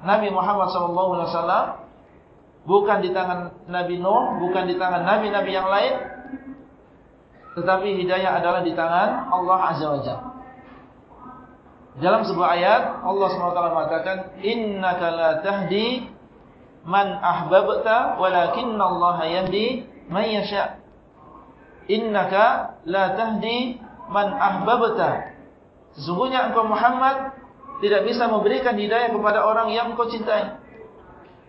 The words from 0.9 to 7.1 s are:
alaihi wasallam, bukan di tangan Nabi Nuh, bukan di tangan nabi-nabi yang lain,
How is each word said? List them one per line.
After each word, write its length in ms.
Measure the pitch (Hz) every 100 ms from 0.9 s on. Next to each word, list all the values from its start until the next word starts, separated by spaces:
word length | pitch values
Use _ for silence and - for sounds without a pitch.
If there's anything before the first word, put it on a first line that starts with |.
| 175 185 180
alaihi 120 | 165
wasallam, 320 | 170 170 202 - - - - - - - - _ - 151
bukan 280 | 196 202 196
di 80 | 180
tangan 560 | 185 180 180 175 - -
Nabi 320 | 180 175 175
Nuh, 400 | 185 226 254 214
bukan 320 | 180 185 180
di 80 | 180
tangan 240 | 185 175
nabi-nabi 500 | 175 220 214 202 190
yang 120 | 190 190
lain, 280 | 202 254 - - - - - - - - - - - -